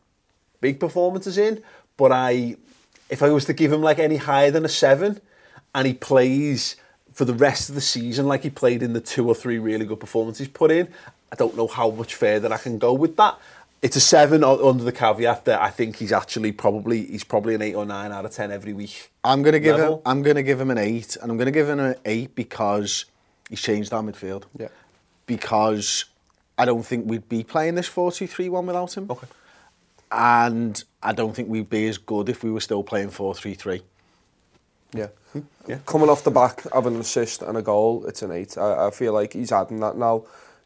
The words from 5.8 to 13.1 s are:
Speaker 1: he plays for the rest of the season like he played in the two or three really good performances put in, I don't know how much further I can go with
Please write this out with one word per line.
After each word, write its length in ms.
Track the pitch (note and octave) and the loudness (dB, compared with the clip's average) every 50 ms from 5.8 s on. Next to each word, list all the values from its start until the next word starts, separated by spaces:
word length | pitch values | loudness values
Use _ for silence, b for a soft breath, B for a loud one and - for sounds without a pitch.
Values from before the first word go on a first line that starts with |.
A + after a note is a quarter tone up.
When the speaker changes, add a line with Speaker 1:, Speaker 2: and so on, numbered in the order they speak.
| C3 | 0
Speaker 1:
he 80 | C3+ B2 | 0 -2
plays 840 | - - - C#3 C3 B2+ C3 C3 C#3 D3 D3 C#3 A2+ - - - b b b b b _ _ _ | -4 -2 2 4 4 6 4 2 0 0 0 -2 -2 -4 -6 -10 b b b b b _ _ _
for 120 | - C#3+ | -2 -2
the 80 | A#2+ B2 | -2 2
rest 360 | A2+ C#3 C#3 C3 - - - | 4 4 2 2 0 -6 -8
of 60 | C#3 | -6
the 60 | C#3+ | -6
season 440 | C3+ - - C3+ A#2 A#2+ A2+ C3 C#3 C#3 | -4 -4 -4 -4 -4 -4 -2 -2 0 0
like 160 | C#3 C3 - | 0 -2 -4
he 60 | D3+ | -6
played 320 | C#3 - - B2+ B2 A#2+ | -4 0 2 2 2 2
in 120 | B2 A#2+ A#2 | -2 -4 -4
the 60 | A#2 | -4
two 260 | A2+ - - - A#2 A#2+ | -6 -4 -2 0 0 2
or 80 | A2+ | 0
three 240 | - - B2+ A#2 A#2 | 0 -2 -4 -4 -4
really 260 | A2 A2 A2 A2 A2 | -2 -2 -4 -4 -4
good 140 | G#2 G#2+ G#2+ | -6 -8 -10
performances 480 | - - - A#2 A2 A2+ G#2+ - C#3 C3+ | -10 -6 -4 -4 -2 -4 -6 -8 -10 -12
put 240 | - - E3 D3+ | -2 2 4 4
in, 160 | D#3+ E3+ F3+ E3+ B B B B B _ _ _ | 4 2 0 -2 B B B B B _ _ _
I 40 | - | -4
don't 200 | - B2+ A#2 - | -2 -2 -2 -2
know 120 | A#2 A2+ A2+ | -2 -4 -4
how 220 | - - A#2+ A2+ | -2 0 -2 0
much 240 | A2 A2 A#2 - - | -2 -4 -8 -10 -4
further 360 | - - G#2 G#2+ G#2+ G#2 A2+ | -2 0 2 2 2 0 -2
I 60 | A2 A2 | -4 -4
can 200 | - B2+ A#2 G#2 | -6 -8 -4 0
go 140 | A#2 A#2+ B2+ | 2 2 2
with 240 | C3+ D#3 D#3+ | 2 2 0